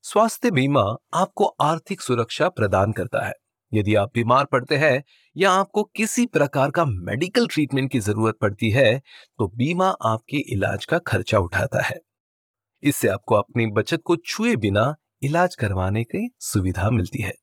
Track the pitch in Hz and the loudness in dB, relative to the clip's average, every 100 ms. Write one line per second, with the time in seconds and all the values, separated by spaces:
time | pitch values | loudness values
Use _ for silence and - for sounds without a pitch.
0 | - 208 220 - 247 156 139 143 101 117 | 0 2 2 2 0 2 2 2 2 -2
1 | _ 165 185 - 202 - 147 160 - 190 | _ -2 -2 0 -2 2 0 0 -6 -10
2 | - 120 113 - 160 - 107 95 101 107 | -2 -2 -2 0 -2 0 0 2 2 0
3 | 92 - - - _ _ _ 110 101 104 | -4 -4 -4 -10 _ _ _ -2 2 2
4 | 101 120 113 127 139 135 123 143 151 131 | 0 -2 2 2 2 -2 0 2 2 2
5 | - _ _ - 190 185 190 208 208 - | -2 _ _ 0 2 2 0 -2 -4 -4
6 | 220 - 240 - 143 143 135 156 160 98 | -4 0 0 0 0 0 0 0 -2 -2
7 | 87 113 185 240 240 - 147 139 135 127 | -4 -4 -2 0 0 0 0 0 -2 -2
8 | 101 104 110 - 107 98 113 113 123 127 | -2 0 0 0 -4 0 0 4 4 2
9 | _ - - _ 101 117 135 175 190 - | _ -20 -20 _ -4 0 -2 2 0 0
10 | 113 110 _ 143 - 101 95 98 - 165 | -2 -2 _ -6 -4 -2 -2 -4 -2 -2
11 | - 101 - 107 90 98 - - - - | 0 -2 2 0 2 -2 -2 -2 -4 -6
12 | _ _ _ _ _ _ _ _ 143 - | _ _ _ _ _ _ _ _ -2 0
13 | 110 95 - 107 - 120 113 104 - 165 | 0 -2 0 0 0 -2 0 -2 -2 -4
14 | - 170 - - 226 190 101 101 120 151 | -2 -2 -2 -2 0 0 0 2 0 -4
15 | _ _ 139 160 180 - 107 95 92 104 | _ _ -4 0 0 -2 -4 -2 -2 -2
16 | 117 185 240 _ - 107 92 92 104 120 | -4 -6 -8 _ -4 -2 -2 -2 0 0
17 | 90 135 98 - | -2 -4 -8 -8